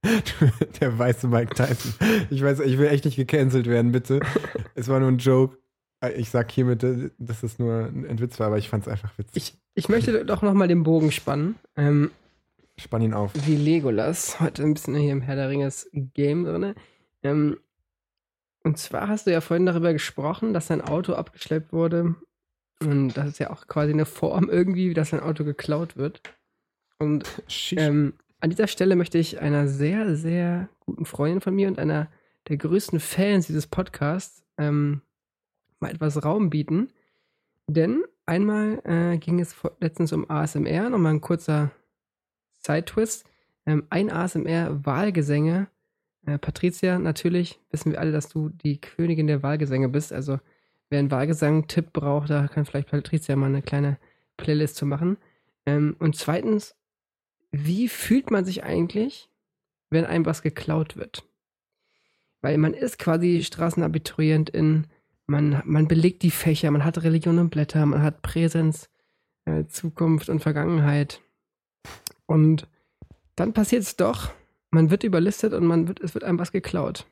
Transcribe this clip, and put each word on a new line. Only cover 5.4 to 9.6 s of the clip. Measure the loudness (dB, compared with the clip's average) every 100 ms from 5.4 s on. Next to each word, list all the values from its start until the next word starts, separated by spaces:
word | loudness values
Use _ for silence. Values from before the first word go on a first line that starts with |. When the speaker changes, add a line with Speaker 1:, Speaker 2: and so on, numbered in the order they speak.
| 4 0 _ _ _ _ -6 -4
Speaker 1:
Ich | -2
sag | -2 0
hiermit, | 0 2 2 0 -2 -6 _
dass | -10 -8
es | -8 -4
nur | -2 -2 -4
ein | -8 -6 -4
Witz | -4 -2
war, | 0
aber | 0
ich | 0
fand's | -4 -4
einfach | -8 -8 -10
witzig. | -8 -8 -8
Speaker 2:
Ich, | _